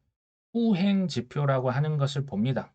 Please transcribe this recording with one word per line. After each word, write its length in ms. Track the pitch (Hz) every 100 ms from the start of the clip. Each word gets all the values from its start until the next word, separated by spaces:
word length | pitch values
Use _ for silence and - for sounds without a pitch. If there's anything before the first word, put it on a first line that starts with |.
| _ _ _ _ _
후행 560 | 233 226 175 202 196 180
지표라고 640 | 123 - 147 143 135 127
하는 280 | 131 156 151
것을 260 | 139 143
봅니다. 460 | 139 104 123 110 -